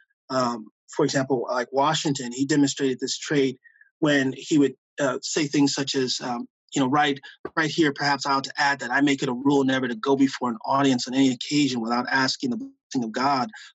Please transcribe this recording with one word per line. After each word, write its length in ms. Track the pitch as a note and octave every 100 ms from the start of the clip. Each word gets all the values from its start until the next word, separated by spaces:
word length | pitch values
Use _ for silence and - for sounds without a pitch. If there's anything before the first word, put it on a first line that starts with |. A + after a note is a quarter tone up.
| _ _ -
Um, 380 | C3 A#2+ A#2 G#2+ _ _
for 100 | -
example, 420 | C#3+ C#3+ C3+ B2+ A#2
like 220 | B2 A#2+
Washington, 600 | C3 D3 D#3+ D#3+ C3 A#2+
he 140 | B2 C#3
demonstrated 540 | D3+ C#3 - C3+ B2+
this 180 | C3 -
trait 400 | - D3 C3+ C3 _ _ _ -
when 360 | D#3 C#3+ C3 C3
he 220 | - D#3+
would, 160 | C3+ - _ -
uh, 180 | C#3 B2+
say 240 | - F#3 C#3+
things 280 | D3 C#3
such 220 | C#3+ C3+ C#3
as, 240 | B2+ -
um, 260 | C3+ A#2+ B2 _ _
you 80 | C#3+
know, 60 | B2+
"Right, 320 | D3 D3 C#3 - - - -
right 140 | D#3
here, 220 | D#3 D3+
perhaps 320 | C#3 C#3+ C#3
I 80 | C#3+
ought 120 | C#3
to 80 | C3 -
add 220 | C#3+ C3+
that 120 | B2
I 80 | C3+
make 220 | C#3+ C#3
it 60 | C#3
a 40 |
rule 320 | B2 C#3 C#3
never 240 | C3+ C3 B2
to 80 | A2+
go 180 | C#3
before 360 | C#3 C3+ - B2
an 80 | A2
audience 440 | - C3+ C#3 B2 B2+
on 60 |
any 160 | C3 C3+
occasion 500 | B2 - D3 C#3 B2
without 260 | A2+ A#2+ B2
asking 420 | C#3 B2+ - C3
the 60 | A2+
blessing 480 | C3+ - - C3
of 60 | A2+
God 400 | A2+ C3+ C#3 A#2 - -